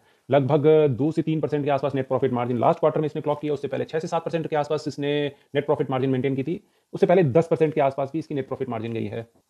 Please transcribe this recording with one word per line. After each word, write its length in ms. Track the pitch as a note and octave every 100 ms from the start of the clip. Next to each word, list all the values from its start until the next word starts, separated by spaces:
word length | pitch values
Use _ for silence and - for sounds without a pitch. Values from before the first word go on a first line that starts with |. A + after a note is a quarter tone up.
| _ _ -
लगभग 560 | C#3 C3 D3+ D3 D#3 D3+
दो 220 | A2 D3+
से 100 | D#3+
तीन 180 | D#3+ D#3
परसेंट 260 | D3 D3 C#3
के 60 |
आसपास 240 | C3+ C#3+ C3+
net 120 | C3
profit 260 | B2+ C3
margin 260 | A#2+ A#2+ B2
last 200 | B2+ E3+
quarter 200 | D#3 D#3+
में 40 | D3+
इसने 160 | D#3
clock 200 | D3 D3
किया। 120 | D3+
उससे 140 | C#3+ C3+
पहले 180 | C3 B2
छह 140 | D#3+
से 80 | E3+
सात 180 | E3 D#3+
परसेंट 220 | E3 D#3
के 80 | D3+
आसपास 300 | C#3+ D3+ D3
इसने 440 | C#3 C#3+ D3 D3 C#3 _ C#3
net 100 | C#3+
profit 240 | D3 C3+
margin 200 | C3 C3+
maintain 260 | B2+ C3+ C3+
की 80 |
थी। 200 | C3+ F#3 - _ _
उससे 120 | E3 F#3
पहले 180 | F3+
दस 240 | D#3 C3+ E3
परसेंट 260 | D#3+ D#3
के 80 | D3+
आसपास 280 | C#3 C3+ C3+
भी 60 | D#3+
इसकी 160 | - D3
net 120 | C3
profit 220 | B2+ C3
margin 240 | A2+ A2+
गई 120 | A2+ G#2+
है। 220 | A#2 A2+ _ -